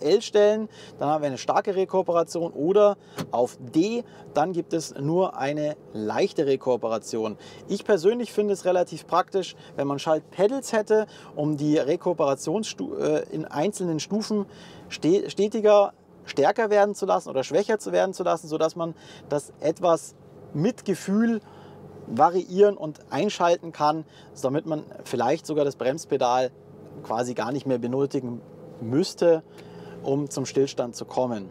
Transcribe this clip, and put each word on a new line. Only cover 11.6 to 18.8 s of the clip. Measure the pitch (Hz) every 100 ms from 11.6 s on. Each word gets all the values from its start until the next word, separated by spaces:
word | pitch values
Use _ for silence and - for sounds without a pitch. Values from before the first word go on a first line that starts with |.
| 151 156
Rekuperationsstu-, | 131 175 185 170 143 135 156 202 214 - - -
äh, | 147 151 -
in | 156
einzelnen | 156 139 196 - 180 156
Stufen | - 208 202 208 196 - - - -
ste-, | - 147 196 -
stetiger, | - 208 226 208 208 196 - _ -
stärker | - - 143 - 220
werden | 208 208
zu | 202
lassen | 190 185 165
oder | 135
schwächer | - 156 208 214
zu | 196
werden | 180 190
zu | 190
lassen, | 175 170 160
sodass | 156 160
man | 175